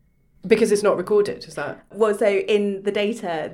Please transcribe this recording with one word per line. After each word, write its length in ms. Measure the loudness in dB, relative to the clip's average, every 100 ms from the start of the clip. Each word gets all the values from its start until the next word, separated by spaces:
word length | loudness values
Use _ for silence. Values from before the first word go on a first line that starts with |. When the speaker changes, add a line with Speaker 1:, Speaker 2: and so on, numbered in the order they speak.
| _ _ _ _ 0
Speaker 1:
Because 240 | 4 4
it's 120 | 4
not 140 | 2 0
recorded, 460 | 2 2 0 -4 -12
is 80 | -10
that? 280 | -8 -10 _
Speaker 2:
Well, 240 | -2 0 2
so 120 | 2
in 560 | 2 2 0 0 -2
the 80 | -4
data, 600 | -2 -2 -4 -6 -6 -6